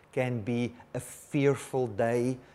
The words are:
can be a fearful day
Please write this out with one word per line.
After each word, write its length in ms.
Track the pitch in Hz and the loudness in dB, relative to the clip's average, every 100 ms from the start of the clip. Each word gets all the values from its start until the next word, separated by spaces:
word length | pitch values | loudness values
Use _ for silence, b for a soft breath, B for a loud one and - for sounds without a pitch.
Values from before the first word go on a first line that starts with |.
| B | B
can 300 | - 127 123 | -2 0 -2
be 320 | 104 120 120 - B | -2 -2 -2 -6 B
a 60 | 127 | -10
fearful 880 | - - - 151 139 135 - 135 123 | -10 -14 -4 2 4 4 0 -2 -2
day 500 | 101 117 120 123 127 B | 0 2 2 0 -2 B